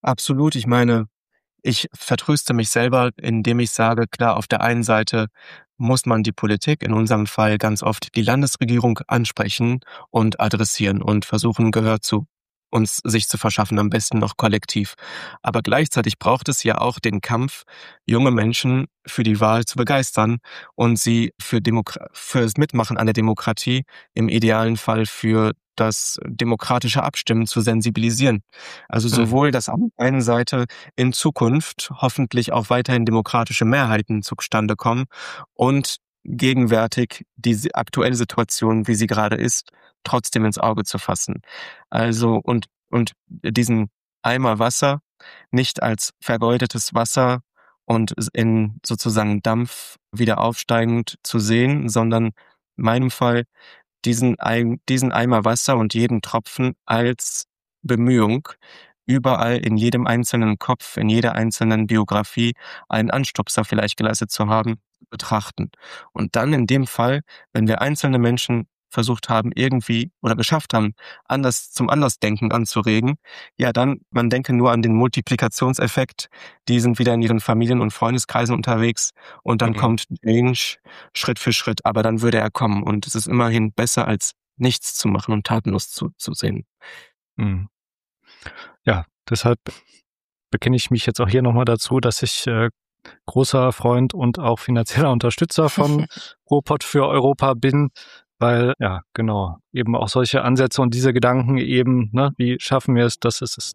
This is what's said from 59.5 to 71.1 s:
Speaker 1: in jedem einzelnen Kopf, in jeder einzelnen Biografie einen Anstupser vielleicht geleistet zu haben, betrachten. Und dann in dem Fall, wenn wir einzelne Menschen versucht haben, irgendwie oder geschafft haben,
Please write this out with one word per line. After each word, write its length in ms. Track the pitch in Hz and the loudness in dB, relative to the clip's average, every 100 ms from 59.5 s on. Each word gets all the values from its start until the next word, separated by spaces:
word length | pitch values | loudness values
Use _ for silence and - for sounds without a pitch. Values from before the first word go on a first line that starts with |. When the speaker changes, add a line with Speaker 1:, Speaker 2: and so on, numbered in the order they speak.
| 120 | 0
Speaker 1:
in 180 | 117 107 | 0 2
jedem 300 | 117 120 123 | 2 0 0
einzelnen 520 | 117 117 120 110 104 | 0 0 0 0 -2
Kopf, 380 | - 123 - - | -2 -4 -4 -4
in 120 | 110 | 0
jeder 260 | 113 120 | 2 2
einzelnen 520 | 110 113 - 110 110 107 | -2 -4 0 0 0 2
Biografie 680 | 110 104 101 104 - 117 120 - - - | 0 0 -2 -2 -2 -2 -4 -14 -20 -6
einen 220 | 110 113 | -2 0
Anstupser 540 | 131 135 - 107 - | -2 -4 -4 -4 -4
vielleicht 320 | 107 110 107 - | -2 -2 -2 -2
geleistet 340 | 110 107 107 | -2 -2 -4
zu 180 | - 107 | -4 0
haben, 280 | 110 110 113 _ _ _ | 0 0 -6 _ _ _
betrachten. 600 | 104 - 110 - - - _ - - - | -14 -4 -4 -4 -8 -8 _ -20 -20 -14
Und 240 | - 98 117 | -8 -4 -2
dann 160 | 123 | 0
in 140 | 151 113 | 0 2
dem 200 | 139 131 | 0 0
Fall, 360 | - 120 139 - - _ | 0 0 0 -6 -20 _
wenn 140 | 110 110 | 0 2
wir 140 | 113 | 2
einzelne 380 | 135 147 143 127 | 0 0 0 2
Menschen 480 | 120 120 - 120 - _ _ | 2 0 0 -2 -4 _ _
versucht 360 | - 113 117 - | -4 -2 -2 0
haben, 220 | 117 113 | -2 0
irgendwie 580 | - 131 127 - 117 117 _ | -2 0 0 0 -2 -2 _
oder 160 | - 113 | -4 -2
geschafft 380 | 117 160 - | 0 -2 0
haben, 180 | 117 107 107 - | 0 0 -4 -20